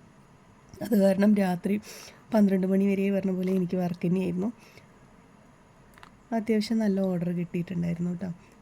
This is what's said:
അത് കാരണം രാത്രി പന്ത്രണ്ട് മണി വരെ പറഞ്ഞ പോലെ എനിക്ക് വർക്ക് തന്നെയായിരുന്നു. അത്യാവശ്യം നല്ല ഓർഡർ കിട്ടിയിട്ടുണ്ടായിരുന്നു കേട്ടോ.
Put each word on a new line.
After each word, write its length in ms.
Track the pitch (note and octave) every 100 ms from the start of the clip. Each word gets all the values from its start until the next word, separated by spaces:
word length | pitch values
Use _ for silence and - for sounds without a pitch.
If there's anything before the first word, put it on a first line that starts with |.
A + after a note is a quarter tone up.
| - - - - - - - - -
അത് 100 | G#3+ G3
കാരണം 280 | F#3+ G#3 G3+
രാത്രി 320 | F#3 F3+ F#3+ G#3 - - - - - G#3+
പന്ത്രണ്ട് 320 | G3+ F#3+ F#3
മണി 140 | F#3+ G3+
വരെ 180 | G3 G3 G3
പറഞ്ഞ 160 | F#3+ F#3
പോലെ 120 | F#3 F#3+
എനിക്ക് 180 | F3 F#3 F3
വർക്ക് 200 | F3 F3
തന്നെയായിരുന്നു. 420 | F#3 F#3 F3+ G#3 - - - - - - - - - - - - - - - - - - A3+
അത്യാവശ്യം 420 | G#3+ A3 G#3+ A3+ G#3+
നല്ല 140 | F#3+ F#3+
ഓർഡർ 180 | F3 E3+ F3
കിട്ടിയിട്ടുണ്ടായിരുന്നു 720 | E3+ F3+ E3+ F3 E3+ E3+ F3
കേട്ടോ. 160 | F3 F#3 E3+ - -